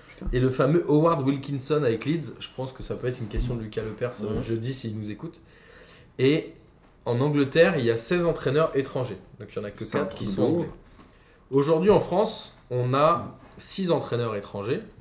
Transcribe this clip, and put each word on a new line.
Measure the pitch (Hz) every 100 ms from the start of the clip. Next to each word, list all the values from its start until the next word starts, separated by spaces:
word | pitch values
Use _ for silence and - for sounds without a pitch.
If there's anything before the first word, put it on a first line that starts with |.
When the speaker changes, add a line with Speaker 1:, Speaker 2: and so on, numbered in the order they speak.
| -
Speaker 1:
Putain. | - -
Speaker 2:
Et | 127
le | 127
fameux | 127 135 170 -
Howard | 147 165 160
Wilkinson | 131 139 135 139 - 151
avec | 131 110 131
Leeds, | 160 120 -
je | - -
pense | 131
que | -
ça | -
peut | 104 123
être | 123
une | 110
question | 113 123 120
de |
Lucas | 107 110
Lepers, | 110 101 101 -
euh, | 107 110
Speaker 3:
Mhm. |
Speaker 2:
jeudi | 117 113 120
s'il | 131 113 107
nous | 107
écoute. | 104 165 - - - - - - - - -
Et | 131 156 - - - - - _
en | - 120
Angleterre, | 147 143 131 160 180 165
il |
y | 117
a | 113
seize | - 180
entraîneurs | 170 - 143 143 156
étrangers. | 139 135 139 120 95 - -
Donc | 104
il | -
y |
en |
a | 104
que | -
Speaker 1:
C'est | - 143
un |
Speaker 2:
quatre | 147
qui | -
Speaker 1:
truc | 107 95
Speaker 2:
sont |
Speaker 1:
de | - 170
Speaker 2:
anglais. |
Speaker 1:
ouf. | - - - - - - - _ _
Speaker 2:
Aujourd'hui | 135 143 165 190
en | 180
France, | - 180 220 - - - -
on | 123 123
a | 135 151 170 - - - -
six | - - 185
entraîneurs | 147 - 120 117
étrangers, | 104 - 101 101 170 - -